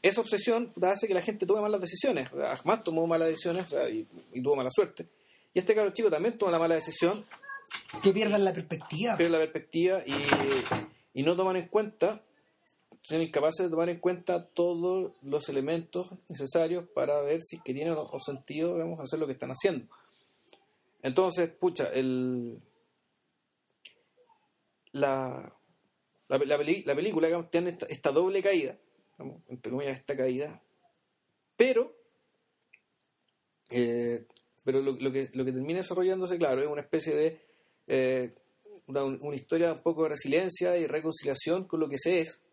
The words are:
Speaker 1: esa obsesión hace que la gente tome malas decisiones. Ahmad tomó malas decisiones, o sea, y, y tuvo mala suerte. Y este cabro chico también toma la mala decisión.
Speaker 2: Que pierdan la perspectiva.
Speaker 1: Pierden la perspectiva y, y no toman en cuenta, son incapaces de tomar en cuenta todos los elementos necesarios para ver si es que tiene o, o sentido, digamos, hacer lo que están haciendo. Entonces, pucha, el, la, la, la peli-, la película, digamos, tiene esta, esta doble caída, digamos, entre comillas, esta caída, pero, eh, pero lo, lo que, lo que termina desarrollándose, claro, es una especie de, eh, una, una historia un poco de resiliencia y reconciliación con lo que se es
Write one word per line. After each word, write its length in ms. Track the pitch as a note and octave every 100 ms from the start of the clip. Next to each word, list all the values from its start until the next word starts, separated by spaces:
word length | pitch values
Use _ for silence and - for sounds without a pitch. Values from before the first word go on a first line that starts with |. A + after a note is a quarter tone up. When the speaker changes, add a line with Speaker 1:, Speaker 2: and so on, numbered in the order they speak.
Speaker 1:
esa 200 | F#3 G3
obsesión 520 | G#3+ G3+ A#3+ A3+ A#3+ -
hace 260 | F3+ G3+ A3
que 60 |
la 80 | F#3
gente 240 | G3 G#3 F#3
tome 160 | G#3+
malas 200 | G#3 G#3
decisiones. 480 | F3 F3 C#4 F3 B2+
Ahmad 480 | C#3 C3+ C3+ - G#3+
tomó 240 | F3 D#3+ E3
malas 220 | E3 E3
decisiones, 380 | D#3+ F3+ F3 E3+
o 40 |
sea, 200 | C#3+ C3
y, 180 | A2 G#2+ - -
y 80 | B2+
tuvo 140 | B2+ C#3+
mala 140 | B2+
suerte. 340 | E3+ G3 - - _ _ _ _
Y 60 | F3+
este 160 | F#3 G#3+
cabro 160 | G#3
chico 180 | G3 A3
también 280 | D3+ G#3 A3+
toma 160 | F#3+
la 60 | E3+
mala 160 | E3 E3
decisión. 500 | D#3+ - E3+ G#3+ - - - - - - - -
Speaker 2:
Que 100 | G3
pierdan 300 | F#3+ G#3+ G3+ F#3+
la 80 |
perspectiva. 640 | E3+ - D#3 - C4 A#3 F#3+
Speaker 1:
Pierden 160 | E3+
la 60 | D#3+
perspectiva 600 | D#3 D#3+ - E3 F3+ F#3+ -
y, 1120 | C#3+ C#3+ - C3+ C3+ - - - _ _ C3
y 40 |
no 120 | D3 F3
toman 220 | F#3 F#3
en 100 | F3
cuenta, 560 | G#3+ G#3+ - F#3 G#3+ _ _ _ _ - _ _ -
son 180 | - D#3+
incapaces 440 | E3 D#3 D3+ D#3+ F3+
de 40 |
tomar 200 | D#3+ E3+
en 100 | E3+
cuenta 480 | F#3 F3+ - F3 E3+
todos 640 | - F3 E3+ F3+ F#3 F#3 -
los 280 | C#3 D3 C#3+
elementos 580 | C#3 C3+ E3 E3 F3 F3+ F3+ _
necesarios 560 | D3 C3+ E3+ E3 F3 F3 -
para 260 | C#3 D3
ver 200 | C#3+ D#3+
si 160 | D#3+ E3
es 40 |
que 100 | -
tiene 180 | C3 D#3+
o, 100 | D#3 D3+
o 100 | C#3
sentido, 520 | - C3+ - D3+ E3+ F3
digamos, 240 | E3 D#3+
hacer 180 | C3+ D#3+
lo 60 | D3+
que 60 |
están 180 | C3 B2+
haciendo. 360 | C3 G3 D3 A2+ - _ _ _ _ - - _ _ _ _
Entonces, 460 | C3+ C3 F#3 F3 E3
pucha, 400 | - F#3 E3+ B2
el, 680 | C3 C3 B2+ B2+ B2+ A#2+ A#2 - _ _ _ _ _ _ _ _ _ _ _ - _ _ _ _ _ _ _ _ _ _
la, 640 | - C#3 C3+ C3 C3 - _ _ _ _ _ _ _ _
la, 100 | C3+
la 200 | C3 D3
peli-, 260 | D3 F#3+ C#3
la 100 | C#3
película, 320 | G3 D#3+ D#3+
digamos, 220 | E3+ E3+
tiene 200 | E3+ F3
esta, 140 | F3 -
esta 240 | D3 D3
doble 300 | C#3 F#3 G3
caída, 360 | G3 F#3 C3+ - _ _ _ _
digamos, 240 | C#3 - -
entre 220 | B2+ A2+
comillas, 260 | B2+ C#3+ C3
esta 180 | - C#3
caída, 440 | C3 B2+ D3+ D#3+ _ _ _ _ _ _ _ _ _ -
pero, 400 | B3 A#3 B3 - _ _ _ _ _ _ _ _ _ _ _ _ _ _ _ _ _
eh, 560 | A#2+ A#2+ A#2 A#2+ A#2 A#2 _ _ -
pero 180 | - C3
lo, 120 | C#3
lo 180 | B2+ C3+
que, 180 | C3 C3
lo 120 | C3 C3
que 60 |
termina 280 | B2+ C#3+ F3
desarrollándose, 580 | F3+ F3+ F#3 F#3 F3+ F3
claro, 240 | D#3 B2+
es 60 | D3
una 140 | D3
especie 340 | C#3+ D#3+ D#3+ D3
de, 260 | D#3 D#3+ _ _ _ _ -
eh, 460 | C3 C3 C3 A#2+ - _ _ - - -
una, 160 | C#3
una 320 | C3+ C3+ C#3+ C#3
historia 380 | - E3 E3+
un 80 | D#3
poco 220 | E3+ D#3
de 60 | D#3
resiliencia 680 | D3 C3+ D#3 F#3+ F3 F3+ F3
y 100 | D#3+
reconciliación 800 | D3+ D#3+ D#3 C#3+ C3 - F3+ F#3+
con 140 | D#3+
lo 100 | D3+
que 80 | C#3
se 240 | E3 F3+
es 220 | D#3+ - _